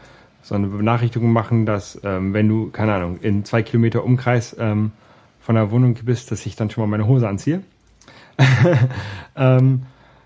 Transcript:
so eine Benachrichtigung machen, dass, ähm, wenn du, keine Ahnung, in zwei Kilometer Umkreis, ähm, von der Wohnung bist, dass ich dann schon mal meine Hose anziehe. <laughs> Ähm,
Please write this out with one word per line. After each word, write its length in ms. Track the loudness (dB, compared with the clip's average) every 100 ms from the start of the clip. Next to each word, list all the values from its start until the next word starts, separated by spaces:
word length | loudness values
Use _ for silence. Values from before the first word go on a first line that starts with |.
| -20 -20 _ _
so 120 | -6
eine 140 | -4 -4
Benachrichtigung 640 | -2 0 2 0 0 2
machen, 340 | 0 0 0 0
dass, 340 | -2 -6 -10
ähm, 280 | -6 -4 -2
wenn 140 | 0 2
du, 220 | 0 -4
keine 240 | -2 0
Ahnung, 240 | 0 -2 -4
in 240 | -2 -2
zwei 180 | -2 -2
Kilometer 420 | 0 0 2 0
Umkreis, 500 | 0 0 2 -2 -2 -6
ähm, 340 | -4 -2 -4 -6 _ _ _ _
von 140 | -2
der 160 | 0 2
Wohnung 240 | 2 2 0
bist, 260 | -2 -4 -4
dass 120 | -10 -8
ich 100 | -6
dann 140 | -6
schon 120 | -4
mal 60 | -2
meine 180 | 0 2
Hose 200 | 2 2
anziehe. 340 | -2 -4 -4 -6 _ _ _ -20 -20 -12 2
<laughs> 40 | 4 4 4 4 0 -2 -12 -14 -14 0
Ähm, 460 | 4 4 4 2 -4 -18 _ _